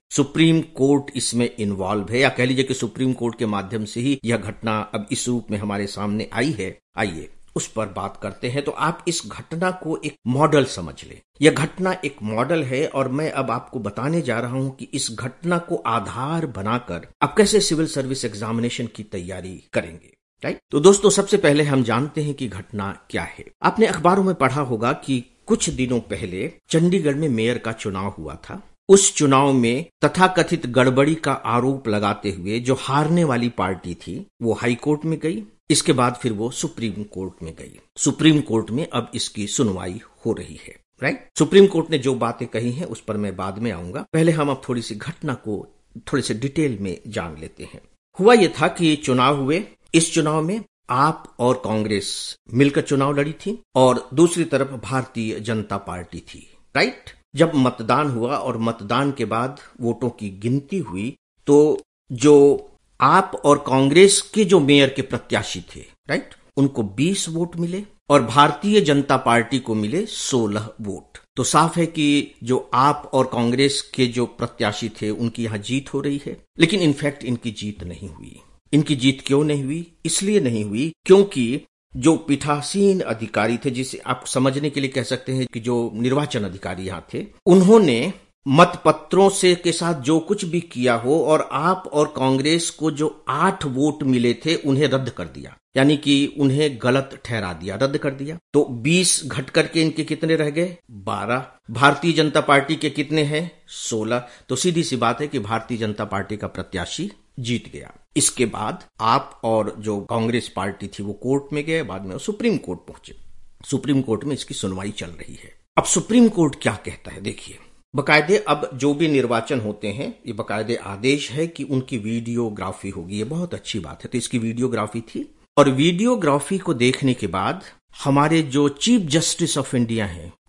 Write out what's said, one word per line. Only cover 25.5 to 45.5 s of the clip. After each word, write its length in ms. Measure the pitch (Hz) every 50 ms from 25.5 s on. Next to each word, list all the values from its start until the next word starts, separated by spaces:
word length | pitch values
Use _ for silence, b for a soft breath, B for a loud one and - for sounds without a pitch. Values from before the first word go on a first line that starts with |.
| 226 220 - 165
दिनों 300 | 139 123 127 120 123 117
पहले 540 | - - 101 78 90 87 87 95 120 165 - _ _ -
चंडीगढ़ 460 | - 160 170 180 185 190 151 143 139
में 140 | 143 160 147
मेयर 280 | 120 110 110 120 120
का 140 | 113 - 113
चुनाव 440 | 110 - - 104 95 95 98 101 -
हुआ 180 | 85 78 73 78
था। 340 | - - - - 196 - - _ _ _ -
उस 260 | 190 196 - - -
चुनाव 380 | - 151 139 135 135 143 139 135
में 320 | 127 117 117 120 139 165 - _ - -
तथाकथित 640 | 147 - 180 185 180 185 175 156 - 170 - -
गड़बड़ी 480 | 123 120 131 127 131 123 135 143 151 160
का 180 | 156 - 147 127
आरोप 540 | - - 113 117 120 123 135 139 135 -
लगाते 440 | 117 104 104 104 101 101 - - 101
हुए 280 | 92 92 87 101 110 120
जो 140 | 123 127 131
हारने 500 | - - - 131 147 151 151 170 175 165
वाली 260 | 143 123 120 120 120
पार्टी 460 | - - 92 95 95 82 - 90 85
थी, 320 | - - 85 92 151 202 - _ -
वो 120 | 120 113 101
हाई 220 | - 120 120 123
कोर्ट 300 | 117 - 147 151 147 160
में 140 | 160 160 -
गई। 240 | - 160 190 220 208 - _ _ _ -
इसके 240 | 151 - - 175 139
बाद 260 | 123 120 127 127 -
फिर 120 | - 120 107
वो 180 | 101 113 120
सुप्रीम 520 | - - - 151 - - 117 107 87 104 104
कोर्ट 400 | 104 - 92 95 90 - - 85
में 120 | 80 -
गई। 240 | - 65 - - - _ _ -
सुप्रीम 440 | - - 143 123 - 147 160 151 147
कोर्ट 300 | - - 110 113 104 -
में 160 | 110 143 170 - -
अब 180 | 120 110 - -
इसकी 320 | 110 - - - 107 101
सुनवाई 540 | 104 - - 131 104 92 90 92 92 92 110 - - _ _ -
हो 60 | 117
रही 280 | 101 90 90 - 76 - -
है, 80 | - - _ _ _ _ - 127
Right? 240 | 147 139 - - _ - -
सुप्रीम 280 | 160 143 185 196 196
कोर्ट 240 | 196 165 165 156 160
ने 60 | 160
जो 180 | 139 123 135 127
बातें 320 | 113 120 117 120 - 127
कही 240 | 113 - 110 117 123
हैं, 140 | 123 151 180
उस 160 | - 110 -
पर 160 | - - 104
मैं 180 | 104 104 98 92
बाद 220 | 95 95 98 92
में 140 | 104 117 117
आऊंगा। 340 | 95 85 87 90 104 151 - - -
पहले 180 | 160 165 170
हम 180 | 160 156 147 143
अब 120 | 131 - - -
थोड़ी 120 | 123 120
सी 140 | 113 - 113
घटना 380 | 107 - 143 - - - 147 120
को 340 | - - 110